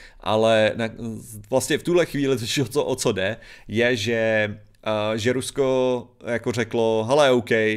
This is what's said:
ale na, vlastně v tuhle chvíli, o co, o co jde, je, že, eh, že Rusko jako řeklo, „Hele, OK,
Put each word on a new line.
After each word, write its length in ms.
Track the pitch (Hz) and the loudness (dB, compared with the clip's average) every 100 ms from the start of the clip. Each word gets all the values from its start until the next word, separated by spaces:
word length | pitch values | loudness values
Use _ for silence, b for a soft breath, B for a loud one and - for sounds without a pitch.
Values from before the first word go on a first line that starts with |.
| B B | B B
ale 520 | - 110 110 113 107 - | -2 2 4 4 2 0
na, 140 | 113 - 113 110 - 107 - | -6 -8 -12 -12 -14 -18 -4
vlastně 280 | 131 - 151 | -2 0 -2
v 60 | |
tuhle 220 | - 175 160 | 2 2 2
chvíli, 320 | 143 139 131 113 - | 0 0 0 -2 -2
o 40 | 120 | -2
co, 180 | 143 | -2
o 120 | - 127 | -2 -2
co 160 | 135 | -2
jde, 260 | 98 95 113 B B B | 0 -2 -6 B B B
je, 280 | 107 120 123 | 0 2 0
že, 640 | 104 117 113 110 107 104 - _ - | 0 0 2 2 0 -4 -18 _ -4
eh, 320 | 107 107 113 | -2 -2 -2
že 160 | 110 | 0
Rusko 760 | 127 127 - 135 131 127 123 - _ 95 | -2 -2 -2 0 2 0 -2 -6 _ -6
jako 260 | 117 127 | -4 -2
řeklo, 540 | 117 113 117 113 110 110 | -4 -2 0 2 2 2
„Hele, 220 | 143 143 | 4 6
OK, 180 | 127 107 117 110 | 4 2 2 2